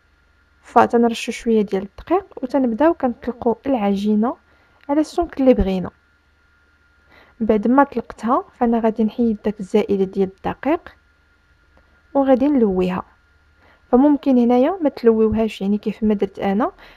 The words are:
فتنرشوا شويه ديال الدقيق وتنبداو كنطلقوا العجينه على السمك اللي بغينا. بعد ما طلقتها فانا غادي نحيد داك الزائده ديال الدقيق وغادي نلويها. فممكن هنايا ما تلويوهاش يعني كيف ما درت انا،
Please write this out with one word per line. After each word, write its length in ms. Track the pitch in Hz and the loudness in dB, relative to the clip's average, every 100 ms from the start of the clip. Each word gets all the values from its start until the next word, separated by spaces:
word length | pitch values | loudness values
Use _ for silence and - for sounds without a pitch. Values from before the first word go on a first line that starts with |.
| _ _ _ _ _ _ | _ _ _ _ _ _
فتنرشوا 720 | - 240 220 233 233 226 - | -2 2 2 2 0 -2 -10
شويه 280 | - 233 220 | -6 0 0
ديال 220 | 202 190 | 0 -4
الدقيق 420 | 196 - - 359 381 - | -8 -10 -4 -2 -4 -12
وتنبداو 500 | 254 277 254 220 320 | -4 -2 0 2 0
كنطلقوا 600 | 330 254 233 - 240 240 220 | 0 -4 -4 -8 -4 -4 -2
العجينه 720 | 277 247 202 196 208 214 233 339 _ _ _ _ - | -2 -2 0 0 0 0 0 -4 _ _ _ _ -4
على 120 | 294 | -2
السمك 380 | 294 - 349 - | -2 -2 -4 0
اللي 140 | 262 | 4
بغينا. 360 | 214 190 185 175 _ _ _ _ _ _ _ _ _ _ _ _ _ _ - | 4 2 -2 -6 _ _ _ _ _ _ _ _ _ _ _ _ _ _ -6
بعد 280 | 220 214 233 | -2 0 2
ما 160 | 269 | 2
طلقتها 600 | 277 233 - - 220 302 - | 2 -2 -10 -8 -2 -2 -4
فانا 260 | - 233 233 | -4 -2 0
غادي 240 | 226 220 | 0 0
نحيد 340 | 220 - 233 208 | -2 0 -2 -2
داك 140 | 214 - | -4 -6
الزائده 440 | 185 208 202 196 | -2 0 0 0
ديال 260 | 190 196 190 - | -2 -2 -4 -4
الدقيق 580 | 180 - 269 339 - - _ _ _ _ _ _ _ _ _ _ _ | -10 -6 -4 -4 -6 -20 _ _ _ _ _ _ _ _ _ _ _
وغادي 340 | 277 269 254 285 | 0 2 2 4
نلويها. 560 | 277 214 185 180 185 - _ _ _ _ _ _ _ - | 2 2 0 -2 -4 -8 _ _ _ _ _ _ _ 0
فممكن 460 | 247 294 285 285 247 | 2 4 2 2 2
هنايا 400 | 233 247 285 381 | 2 2 0 0
ما 80 | 294 | -4
تلويوهاش 720 | - 233 220 220 214 220 - | 0 0 2 0 0 -4 -4
يعني 160 | 196 208 | -4 -4
كيف 260 | 214 - | -4 -4
ما 100 | 214 | -2
درت 260 | 208 196 - | 0 -4 -4
انا، 320 | 196 196 330 - - | -4 -2 -4 -8 -20